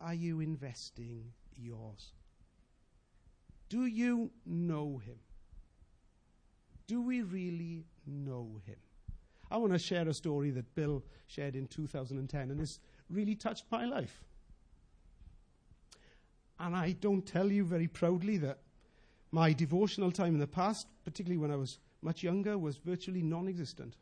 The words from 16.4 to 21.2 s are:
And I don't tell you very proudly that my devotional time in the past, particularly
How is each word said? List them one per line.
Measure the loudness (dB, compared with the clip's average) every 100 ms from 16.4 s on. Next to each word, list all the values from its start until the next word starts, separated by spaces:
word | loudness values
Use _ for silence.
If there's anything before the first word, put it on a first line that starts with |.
| _ -8
And | -2 0
I | 0
don't | 0 2 2 2
tell | 2 4
you | 4
very | 4 2 0
proudly | 2 4 4 2 2
that | 0 -2 -12 -20 -20 _ -20 _ -2
my | 6 6
devotional | 8 4 4 4 4 2
time | 4 4
in | 4
the | 2
past, | 2 2 0 -6 -12
particularly | -12 -6